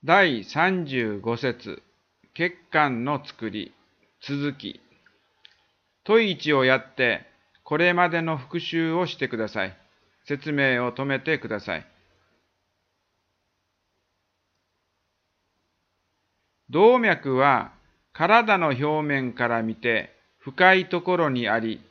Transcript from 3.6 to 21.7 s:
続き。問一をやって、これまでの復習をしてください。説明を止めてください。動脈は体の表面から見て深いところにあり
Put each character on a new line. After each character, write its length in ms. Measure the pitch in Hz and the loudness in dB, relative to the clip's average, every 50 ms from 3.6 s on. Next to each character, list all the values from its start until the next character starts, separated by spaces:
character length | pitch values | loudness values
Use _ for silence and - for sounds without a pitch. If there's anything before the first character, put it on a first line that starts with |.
| 98 - _ _ _ _ _ _ _ _ _ _ | -10 -12 _ _ _ _ _ _ _ _ _ _
続 320 | - - 143 143 143 147 143 | -10 -8 -6 -4 -4 -6 -6
き。 260 | 143 - 98 - - _ _ _ _ _ _ _ _ _ _ _ _ _ - _ _ _ _ _ _ _ _ _ _ _ | -8 -12 -14 -14 -16 _ _ _ _ _ _ _ _ _ _ _ _ _ -20 _ _ _ _ _ _ _ _ _ _ _
問 260 | - 208 226 226 208 | 2 4 4 4 2
一 240 | 180 139 - 151 151 | -2 -4 -2 0 2
を 100 | 135 131 | 2 4
や 120 | 127 131 | 4 2
っ 180 | 131 - - _ | 2 0 -8 _
て、 320 | - 131 120 107 - - _ _ _ _ _ _ _ _ | -2 0 0 0 -2 -6 _ _ _ _ _ _ _ _
こ 140 | - 151 151 | -6 -2 0
れ 140 | 170 180 175 | 2 2 4
ま 140 | 175 180 175 | 2 2 2
で 140 | 165 170 | 2 -2
の 160 | 165 160 160 139 | -2 -2 -4 -6
復 220 | 127 - - 170 | -8 -8 -8 -8
習 340 | 165 - - 165 165 160 160 | -8 -4 -4 -2 -2 -2 -2
を 140 | 170 180 165 | -2 -2 -4
し 80 | - | -4
て 120 | - 139 127 | -6 -6 -6
く 80 | - 110 | -4 -6
だ 100 | 110 104 | -6 -6
さ 180 | - 110 95 | -4 -6 -6
い。 100 | 95 92 _ _ _ _ _ _ _ _ _ _ | -6 -8 _ _ _ _ _ _ _ _ _ _
説 260 | - 143 139 139 151 | -8 -8 -8 -6 -6
明 340 | 147 143 139 135 131 123 123 | -2 0 2 2 2 2 0
を 60 | 123 | -2
止 140 | 117 - 135 | -4 -4 -4
め 140 | 139 139 131 | -4 -4 -4
て 200 | 135 160 160 143 | -2 -2 -4 -2
く 80 | - 113 | -2 -6
だ 120 | 110 104 | -8 -8
さ 180 | - - 90 78 | -6 -8 -8 -8
い。 100 | 73 _ _ _ _ _ _ _ _ _ _ _ _ _ _ _ _ _ _ _ _ _ _ _ _ _ _ _ _ _ _ _ _ _ _ _ _ _ _ _ _ _ _ _ _ _ _ _ _ _ _ _ _ _ _ _ _ _ _ _ _ _ _ _ _ _ _ _ _ _ _ _ _ _ _ _ _ _ _ _ _ _ _ _ _ _ _ _ _ _ _ _ _ _ _ _ _ _ | -10 _ _ _ _ _ _ _ _ _ _ _ _ _ _ _ _ _ _ _ _ _ _ _ _ _ _ _ _ _ _ _ _ _ _ _ _ _ _ _ _ _ _ _ _ _ _ _ _ _ _ _ _ _ _ _ _ _ _ _ _ _ _ _ _ _ _ _ _ _ _ _ _ _ _ _ _ _ _ _ _ _ _ _ _ _ _ _ _ _ _ _ _ _ _ _ _ _
動 300 | 127 156 202 220 247 254 | 2 6 6 6 6 6
脈 340 | 233 214 170 143 - 139 131 | 4 2 0 0 0 -2 2
は 380 | 127 135 143 135 120 - - - _ _ _ _ _ _ _ _ | 4 4 4 4 2 0 -4 -14 _ _ _ _ _ _ _ _
体 460 | - - 180 214 233 240 214 208 190 | -2 2 4 4 4 6 4 2 2
の 80 | 170 - 139 120 | 2 0 0 -2
表 220 | 143 151 151 151 | -2 -2 -2 -2
面 320 | 151 147 143 139 131 123 117 | -2 -2 -2 -2 -2 -4 -4
か 140 | - 123 117 | -2 -2 0
ら 160 | 117 117 113 | 0 0 -2
見 100 | 113 110 | -4 -6
て 420 | - - 120 113 107 - - _ _ _ _ _ _ | -4 -2 0 0 0 -2 -6 _ _ _ _ _ _
深 380 | _ 139 131 - 185 185 190 | _ -14 -2 4 4 6 6
い 120 | 190 180 - | 4 2 0
と 140 | - 175 | -4 -4
こ 160 | 175 185 180 175 | -2 0 0 0
ろ 120 | 165 147 | 0 0
に 180 | 131 123 117 104 | 0 -2 0 0
あ 80 | 107 117 | 0 0
り 240 | 110 113 | -2 -4